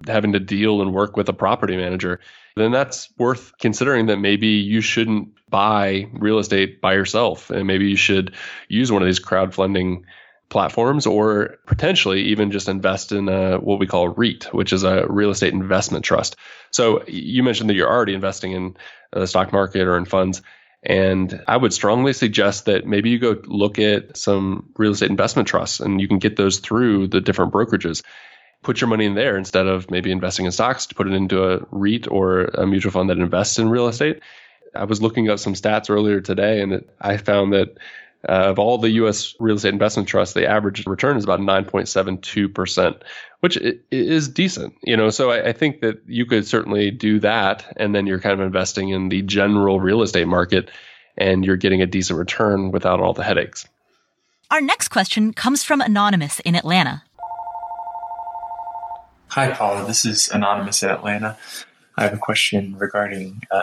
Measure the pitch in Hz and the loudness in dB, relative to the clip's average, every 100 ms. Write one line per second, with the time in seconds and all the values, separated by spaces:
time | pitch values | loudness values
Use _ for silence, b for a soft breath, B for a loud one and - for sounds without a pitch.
0 | - 110 104 101 95 101 107 104 95 92 | -4 -2 0 0 -2 0 2 2 0 0
1 | 101 104 98 92 98 117 101 92 90 92 | -2 -2 -2 0 0 0 -2 -2 -2 -4
2 | 90 90 B B B 104 110 127 135 - | -4 -6 B B B 0 2 2 -2 -6
3 | - - 120 123 - - 113 104 127 127 | -10 -2 -2 -2 -8 -4 -2 0 2 2
4 | 113 101 101 104 110 107 101 110 110 117 | 2 2 2 2 2 2 2 0 0 0
5 | 113 107 - _ _ 98 107 104 98 95 | 0 -2 -4 _ _ 0 2 2 0 -2
6 | 101 - 107 110 95 98 95 - 92 95 | -6 -2 0 2 2 0 0 0 0 2
7 | 95 110 113 82 - 98 95 95 101 98 | 2 0 0 -2 -6 -4 0 2 2 2
8 | - 95 92 - B B B 110 127 101 | 2 2 -2 -8 B B B 0 2 2
9 | 92 92 - 92 92 95 95 98 92 87 | 2 0 0 0 0 0 0 0 -2 -4
10 | - B B B - 104 82 - 120 147 | -10 B B B -4 0 0 2 2 2
11 | 110 104 107 104 - - - - 160 190 | 2 2 2 2 -2 -6 -4 0 2 2
12 | 101 95 101 107 101 101 98 95 95 98 | 2 2 2 2 0 -2 -4 0 0 0
13 | - 101 98 95 95 92 - 101 92 90 | -2 -2 0 0 0 0 0 0 0 0
14 | 87 87 117 - - - 92 95 95 95 | 0 2 0 -2 -6 -4 0 0 2 2
15 | - 101 104 98 95 95 95 95 - 82 | 2 2 2 2 0 0 0 0 0 -4
16 | - - - - B B B - 117 101 | 0 0 0 -8 B B B 0 2 2
17 | - 92 71 127 127 107 110 98 73 120 | -2 -10 -2 2 2 2 0 2 2 2
18 | 104 95 98 - 92 92 92 - B B | 0 -2 -4 -6 -6 -6 -6 -10 B B
19 | B 92 92 92 92 98 95 95 92 90 | B -4 0 0 2 0 0 0 2 0
20 | 90 95 92 92 - b b b - 95 | 0 0 0 -2 -10 b b b 0 2
21 | 95 95 92 104 - 120 117 - 104 120 | 2 2 -2 -4 -2 2 2 2 2 2
22 | 139 131 113 104 101 98 - 95 - 104 | 0 0 0 2 0 0 0 0 0 0
23 | 113 120 120 101 - 101 101 104 104 101 | 2 2 0 -2 -2 0 0 2 2 2
24 | - - - 98 95 95 - - 107 101 | -2 -6 0 0 0 -4 -6 0 0 2
25 | 98 98 101 131 101 - 82 - 104 98 | 0 2 0 0 0 0 -2 -6 -2 -2
26 | 98 98 101 - 98 92 - 110 123 101 | 0 0 0 2 0 0 -2 0 2 2
27 | 95 95 95 95 90 98 117 - 85 78 | 2 0 0 0 2 0 0 -2 -2 -6
28 | - B B B B B - 113 120 110 | -10 B B B B B -6 -2 0 0
29 | 104 101 135 98 95 92 95 92 92 90 | 0 0 0 -2 0 0 2 0 -2 -2
30 | 92 92 90 92 90 87 120 131 - - | -2 -2 -2 -2 -2 0 0 -2 -6 -4
31 | 98 95 95 95 92 92 - 98 101 117 | -2 0 0 2 2 0 -4 -2 0 0
32 | - 98 92 92 - - 95 98 98 95 | 0 0 2 2 0 0 0 0 0 0
33 | 92 87 87 87 104 - 113 123 120 113 | 0 0 0 0 0 0 2 2 0 0
34 | 151 - B B B B B - 101 107 | -2 -4 B B B B B -6 -2 0
35 | 113 117 110 101 101 92 107 107 - 104 | 0 2 0 0 -2 -2 0 0 2 2
36 | 104 101 98 98 101 110 98 95 - - | 2 0 0 0 2 2 0 -4 -8 -6
37 | 101 104 104 101 98 98 95 - B B | -4 -2 2 2 4 2 2 -4 B B
38 | B B - 95 95 95 110 123 117 113 | B B 0 2 4 4 2 2 2 4
39 | 110 101 - - 113 104 104 101 104 104 | 2 0 -6 -2 0 2 2 2 0 0
40 | 95 98 90 - - 107 101 98 95 92 | 0 0 0 0 2 2 0 -4 -6 -2
41 | 131 131 98 90 98 95 92 98 95 98 | 0 0 0 0 2 0 0 -2 -2 -2
42 | 95 92 - 104 98 98 92 - 90 - | -2 -4 -6 -2 -2 -2 -4 0 0 0
43 | - B B B 180 180 - - - 135 | -12 B B B -2 0 -2 -4 -4 -2
44 | - 160 139 147 185 - - - - 110 | 2 0 0 -2 -2 -2 -12 -8 0 2
45 | 110 - 127 117 - - 156 - 113 107 | 2 2 0 2 0 0 -2 0 -4 -4
46 | - 120 120 113 101 113 - 104 101 120 | -6 -4 0 0 0 -2 0 0 0 0
47 | 107 107 104 113 98 101 - - 104 101 | 2 2 2 2 0 -2 -8 -4 -2 0
48 | 98 92 104 98 95 92 95 98 98 95 | 0 -2 0 0 0 -2 -2 -4 -4 -2
49 | 95 95 98 101 101 104 98 95 92 113 | -2 -2 -2 0 2 4 4 2 2 2
50 | 101 92 85 90 85 95 - B B B | 2 2 2 2 2 0 0 B B B
51 | B B 95 92 95 92 98 95 90 95 | B B 2 2 2 2 2 2 2 0
52 | 90 82 90 - 107 98 95 92 92 92 | -2 -2 -4 0 2 2 0 -2 0 2
53 | 92 - - 92 - - - _ _ _ | 0 -2 0 0 -2 -6 -20 _ _ _
54 | _ _ _ _ - 311 277 466 - 214 | _ _ _ _ -2 0 0 -2 -2 -2
55 | 190 214 214 - 240 285 - 285 220 208 | 0 0 -2 0 -2 0 0 0 2 2
56 | 208 185 147 - 170 170 160 185 131 143 | 2 2 -2 -4 -2 -2 2 0 0 -4
57 | - - - - - - - 233 233 - | -14 -16 -12 -12 -12 -12 -12 -12 -12 -14
58 | 233 233 233 233 233 233 - - - - | -14 -14 -12 -12 -12 -12 -12 -12 -14 -16
59 | - _ - 139 131 - 104 101 107 110 | -18 _ -8 -4 -2 -2 -4 -4 -4 -4
60 | 113 104 - 107 101 104 98 - 101 - | -2 -2 -2 0 0 -2 -2 -2 -2 -4
61 | 104 104 107 110 B B B B B - | -4 -6 -6 -10 B B B B B -2
62 | 104 104 - 107 - 104 98 98 98 104 | -2 -2 -2 0 0 0 -4 -6 -4 -2
63 | 101 98 92 104 - 95 | -4 -6 -12 -12 -4 -2